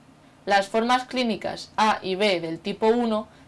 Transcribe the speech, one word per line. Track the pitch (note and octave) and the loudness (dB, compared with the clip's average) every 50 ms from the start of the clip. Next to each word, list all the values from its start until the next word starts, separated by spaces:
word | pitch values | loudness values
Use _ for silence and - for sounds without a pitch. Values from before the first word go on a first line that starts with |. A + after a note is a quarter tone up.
| - - - - - - - - - | -20 -20 -20 -20 -20 -20 -20 -10 -2
Las | F#3 G3+ G3 G3 G3 | 2 2 2 2 2
formas | - A3+ A3+ A#3+ B3+ B3+ B3+ | -2 0 2 2 2 0 0
clínicas | - - B3 B3 A#3 G#3 - - - - E3+ - - - | -2 -4 -2 -2 -2 -2 -4 -4 -8 -8 -8 -12 -8 -2
A | - G#3+ A3 G3+ - | 0 2 2 2 0
y | - F#3 F#3 | -2 -4 -2
B | F3+ G#3 G#3+ F#3 E3+ | 0 2 2 0 0
del | E3+ D#3+ E3 E3 | -2 -6 -8 -6
tipo | - G3+ G3+ - A3+ | -6 -8 -4 0 2
uno | A3 A#3 A#3+ A#3+ A3+ G#3+ G#3+ A3 - - - - | 2 4 4 2 0 -2 -2 -4 -8 -16 -20 -18